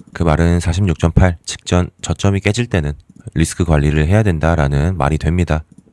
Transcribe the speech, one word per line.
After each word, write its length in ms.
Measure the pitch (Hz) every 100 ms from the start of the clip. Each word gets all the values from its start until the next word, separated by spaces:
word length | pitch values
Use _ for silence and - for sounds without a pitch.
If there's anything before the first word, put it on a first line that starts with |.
| -
그 100 | -
말은 380 | 85 76 85 87
사십육 380 | 90 87 101 78
점 140 | 82
팔 260 | - 95 85
직전 460 | - - - 90 90 _
저점이 380 | - 82 101 98
깨질 260 | 104 104 117
때는 260 | 90 73 71 _ _ -
리스크 300 | - 80 -
관리를 420 | 82 76 73 76 76
해야 160 | 104
된다라는 760 | 107 80 80 80 71 71 80 92
말이 200 | 71 76
됩니다. 480 | 78 87 80 78 - - _